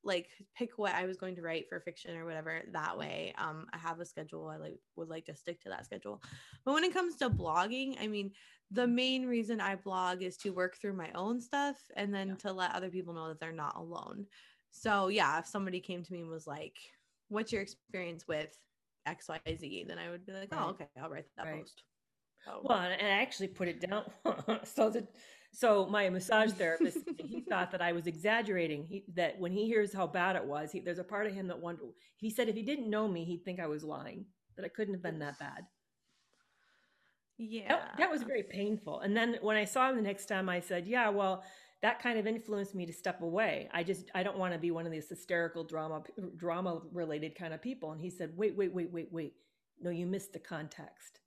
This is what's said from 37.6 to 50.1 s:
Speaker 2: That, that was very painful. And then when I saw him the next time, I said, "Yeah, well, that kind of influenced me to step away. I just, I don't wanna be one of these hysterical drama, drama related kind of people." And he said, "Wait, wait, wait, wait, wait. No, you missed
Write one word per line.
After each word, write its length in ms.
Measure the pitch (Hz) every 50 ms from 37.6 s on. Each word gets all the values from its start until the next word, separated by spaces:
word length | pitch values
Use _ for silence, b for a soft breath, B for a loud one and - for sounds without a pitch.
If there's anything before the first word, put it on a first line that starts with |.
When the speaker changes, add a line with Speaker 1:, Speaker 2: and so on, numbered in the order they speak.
| 196
Speaker 2:
That, 300 | 202 - - - - -
that 120 | - 339 370
was 140 | 311 294 240
very 200 | 226 269 226 196
painful. 560 | - - 196 202 208 220 214 - 156 147 -
And 160 | 170 196 208
then 220 | 226 226 240 233 -
when 140 | - 214 214
I 100 | 214 208
saw 240 | 196 - 262 254 262
him 60 | 262
the 60 | 233
next 240 | 214 202 196 196 -
time, 240 | - 208 190 190 185
I 100 | 175 180
said, 280 | 175 - 185 180 175
"Yeah, 220 | 196 240 247 233 214
well, 340 | 202 202 196 190 185 185 B B B B B B B B
that 200 | - 214 233 233
kind 180 | - 240 233 220
of 80 | 202
influenced 480 | 220 226 226 226 - 214 202 202 196 202
me 100 | 185 175
to 80 | 165 165
step 280 | - - 190 175 180
away. 480 | 170 165 170 202 226 185 147 143 - -
I 120 | - 170 170
just, 260 | 175 190 175 185 - -
I 100 | 185 185
don't 140 | 202 190
wanna 200 | 196 185 180 175
be 140 | 160 160 170
one 140 | 165 165 165
of 60 | 165
these 160 | 160 156 151
hysterical 560 | - 170 160 - - 180 170 170 165 170 170 165
drama, 400 | 160 160 160 156 156 160 156 151 - - - 185 180 -
drama 460 | 160 170 170 165 175 190 180 170 160 165 160
related 440 | 180 175 165 156 151 151 156 160 156
kind 180 | - 180 160 156
of 80 | 151
people." 300 | - 247 262 262 160 156
And 100 | 156 156
he 80 | 160 175
said, 260 | 180 - 170 156 165
"Wait, 200 | 175 214 208 -
wait, 160 | 196 196 180 180
wait, 180 | 180 170 175
wait, 200 | 175 165 165 -
wait. 240 | 165 165 156 - _ b b b b b b _ _ _
No, 100 | - 175
you 160 | 175 175 180
missed 260 | 175